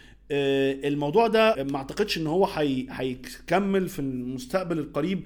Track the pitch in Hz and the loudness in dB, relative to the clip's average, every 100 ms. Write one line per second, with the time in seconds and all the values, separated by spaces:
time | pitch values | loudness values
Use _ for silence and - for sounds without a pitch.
0 | - - - 143 139 135 135 135 143 143 | -20 -20 -4 0 2 2 2 0 -2 0
1 | 143 185 226 220 220 175 135 139 156 151 | 2 4 4 6 4 4 -2 -4 -6 -2
2 | 214 170 156 170 190 - 147 131 127 113 | -2 0 0 2 2 2 0 0 -4 -4
3 | 131 127 - - - 175 202 196 180 - | -4 -6 -10 -14 0 0 2 0 0 -4
4 | 139 127 123 131 - 190 175 170 139 147 | -4 -4 -6 -8 -4 -4 -2 -4 -2 -2
5 | 160 190 | -2 -2